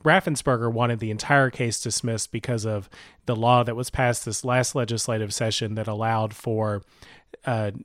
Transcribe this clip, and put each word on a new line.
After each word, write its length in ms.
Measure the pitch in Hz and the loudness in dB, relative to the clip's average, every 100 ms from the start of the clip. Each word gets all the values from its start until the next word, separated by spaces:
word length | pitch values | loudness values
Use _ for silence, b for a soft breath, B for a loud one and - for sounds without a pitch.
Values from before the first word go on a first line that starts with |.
Raffensperger 680 | 156 185 175 143 - 120 117 | 4 4 4 -2 2 2 2
wanted 280 | 117 120 117 | 2 2 0
the 100 | 110 | -2
entire 400 | 107 - 143 131 | -4 2 4 4
case 300 | - 120 - | 0 -2 -2
dismissed 500 | 113 - 120 110 - | -4 -4 -2 -4 -4
because 340 | 113 - 117 | -6 -4 -2
of 240 | 110 107 95 B B B - | -2 -4 -6 B B B -4
the 100 | 113 | 0
law 260 | 117 123 | 4 4
that 140 | 120 117 | 4 -2
was 140 | 127 | -4
passed 340 | - 123 120 | 0 2 0
this 200 | - 104 | -4 -4
last 300 | 127 127 123 | 0 2 2
legislative 600 | 139 113 113 - 110 104 | 0 -2 -2 -2 -2 -2
session 400 | - 113 - 110 | -2 -2 -2 -4
that 140 | 107 110 | -4 -4
allowed 460 | 107 113 113 110 | -2 0 0 0
for, 480 | 104 - 110 107 104 - b b b b - - | -4 -4 -2 0 -2 -6 b b b b -10 -2
uh, 260 | 113 104 113 | -2 -2 -6